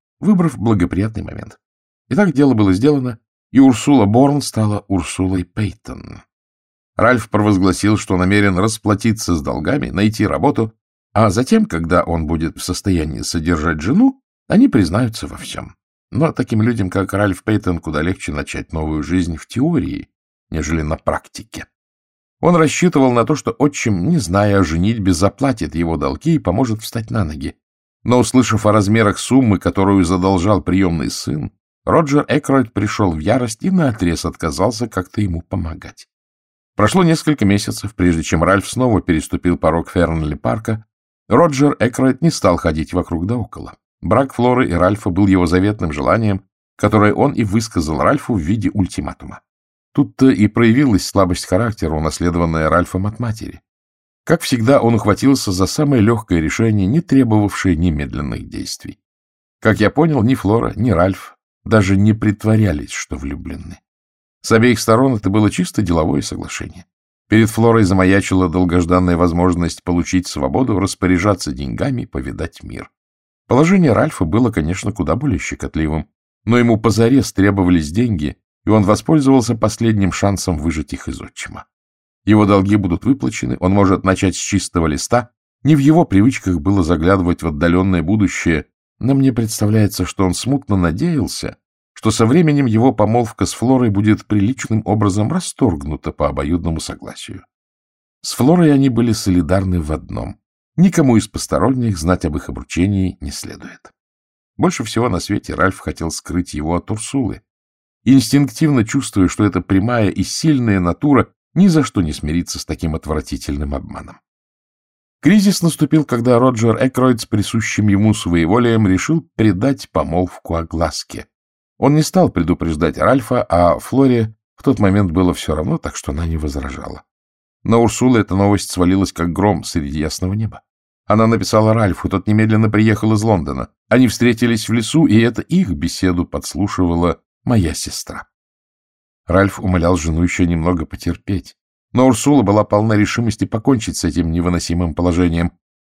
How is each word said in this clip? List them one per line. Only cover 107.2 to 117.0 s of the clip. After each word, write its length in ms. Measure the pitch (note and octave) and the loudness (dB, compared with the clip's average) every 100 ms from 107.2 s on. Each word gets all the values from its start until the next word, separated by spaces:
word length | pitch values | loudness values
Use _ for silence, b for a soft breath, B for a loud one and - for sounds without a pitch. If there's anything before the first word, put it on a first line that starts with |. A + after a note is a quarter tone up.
| A2 G2+ _ _ _ _ _ _ | -4 -8 _ _ _ _ _ _
инстинктивно 800 | - C3+ A2+ C#3 C#3+ - D#3+ C3+ A2 | 2 4 4 2 0 0 0 0 0
чувствуя, 420 | C#3+ A#2+ G2+ F2+ | -2 -2 0 0
что 160 | - G#2 | 2 0
эта 160 | F#2 | 0
прямая 480 | - F#2+ G#2+ A#2+ G2+ | 0 0 0 0 0
и 140 | - | -2
сильная 560 | F#2+ - D#3+ C#3+ A#2 G2 | -4 -2 0 2 2 0
натура 540 | F2 E2 D3+ C3 G2 _ _ | 0 0 2 2 2 _ _
ни 140 | D3+ G3 | 2 4
за 160 | D#3 | 4
что 180 | C3+ - | 2 -2
не 100 | D#2+ | -2
смирится 480 | D2 D2 E2 - - | -4 -4 -4 -4 -8
с 60 | - | -10
таким 300 | D#2+ E2 D#2+ | -6 -4 -4
отвратительным 800 | - D2+ - C2+ - C#2+ C#2+ C#2 | -6 -6 -6 -8 -6 -6 -6 -8
обманом. 440 | - C#2+ - - _ _ _ _ _ _ _ _ _ _ | -10 -16 -18 -20 _ _ _ _ _ _ _ _ _ _
Кризис 400 | C#3+ G#3 G3+ - | 2 4 4 2
наступил, 420 | E3+ - D3 D#3+ | 0 0 0 0
когда 340 | C#3+ A#2+ A#2+ A#2+ | 0 0 2 4
Роджер 480 | C3 A#2 A2+ G#2+ C3 | 4 2 0 2 0
Экройд 360 | - | 2